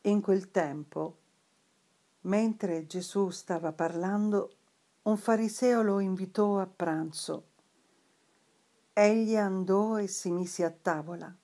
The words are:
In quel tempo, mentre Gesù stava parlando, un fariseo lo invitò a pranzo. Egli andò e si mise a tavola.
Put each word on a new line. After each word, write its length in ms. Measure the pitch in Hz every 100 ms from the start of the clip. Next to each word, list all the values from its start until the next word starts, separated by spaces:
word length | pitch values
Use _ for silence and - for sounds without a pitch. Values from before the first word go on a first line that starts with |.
In 220 | 208 208
quel 280 | 202 190 190
tempo, 680 | 196 156 151 151 156 156 - _ _ _ _ _ _ _ _ _ _
mentre 680 | 185 202 226 220 190 165 160
Gesù 420 | 185 180 196 190
stava 460 | 180 - 175 165
parlando, 800 | 156 165 170 185 208 214 202 - _ _ _ _ _
un 160 | - 214
fariseo 640 | - 220 220 220 254 240
lo 160 | 214 196
invitò 600 | 196 185 185 202 208 202
a 80 | 185
pranzo. 800 | - 170 160 160 156 - 156 - _ _ _ _ _ _ _ _ _ _ _ _ _ _
Egli 420 | - 208 226 220 220
andò 640 | 202 190 185 196 214 220
e 60 | 196
si 240 | - 185
mise 340 | 175 180 -
a 60 | 170
tavola. 600 | 165 - 160 151 170 165 185